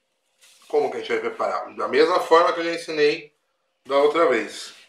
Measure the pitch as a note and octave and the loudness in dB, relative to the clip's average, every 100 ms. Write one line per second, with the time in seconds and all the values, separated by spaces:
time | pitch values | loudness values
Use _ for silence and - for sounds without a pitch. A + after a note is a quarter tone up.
0 | _ _ _ _ _ _ _ D3+ C3 A#2+ | _ _ _ _ _ _ _ -2 -2 -4
1 | A2 A2+ A#2 - G#2 - - G#2 A#2+ B2+ | -6 -4 -4 -4 -4 -4 -8 -8 -2 2
2 | D#3+ F#3 - E3 E3+ E3+ E3 E3 - D#3 | 2 2 4 4 6 0 -4 -6 -8 0
3 | D3 E3 - _ _ _ _ _ - C#3 | 0 0 -8 _ _ _ _ _ -2 2
4 | D3 D#3+ D3 A#2 G2+ - - - | 2 2 2 0 -4 -12 -18 -20